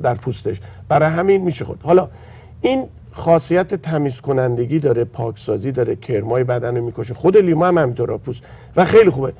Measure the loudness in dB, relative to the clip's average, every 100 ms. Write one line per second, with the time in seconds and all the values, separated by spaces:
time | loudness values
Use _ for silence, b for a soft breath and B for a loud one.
0 | -4 -2 -6 -6 -6 -8 B B -2 2
1 | 2 0 2 2 0 -4 -8 -10 2 2
2 | 2 b b b b b -2 -2 -4 -12
3 | -20 -6 2 2 2 0 0 -4 -4 -2
4 | -2 -4 -2 0 0 -2 -2 -2 0 -2
5 | -2 -4 -8 -8 -6 -4 -4 -2 -2 -4
6 | -4 -4 -2 -2 0 -2 -2 -4 -4 -8
7 | -10 0 4 6 4 4 2 2 2 0
8 | -4 -4 -8 -12 B B B 0 6 6
9 | 6 4 -4